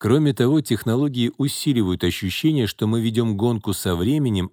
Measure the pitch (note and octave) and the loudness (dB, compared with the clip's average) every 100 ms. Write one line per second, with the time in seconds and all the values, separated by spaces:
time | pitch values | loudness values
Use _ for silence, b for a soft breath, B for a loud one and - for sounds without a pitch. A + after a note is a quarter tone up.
0 | G#2+ C#3 D3+ - B2 D#3 - A2 B2 A#2+ | 2 2 2 2 2 2 0 -2 0 0
1 | D3 B2 A#2+ - C3+ - D3+ B2 F#2+ F2 | 0 0 -2 -2 -4 -2 0 2 2 0
2 | - - F#2+ - D#3 D3+ G#2+ - G#2+ A2+ | -2 -2 -4 0 0 2 0 -2 -2 0
3 | A2+ A2+ A2+ G2+ A#2 A2+ G#2 F#2+ G2+ F2 | 0 0 0 0 0 0 -2 -4 -2 0
4 | G2 D3+ C3 G2 F2+ | 0 0 0 0 -2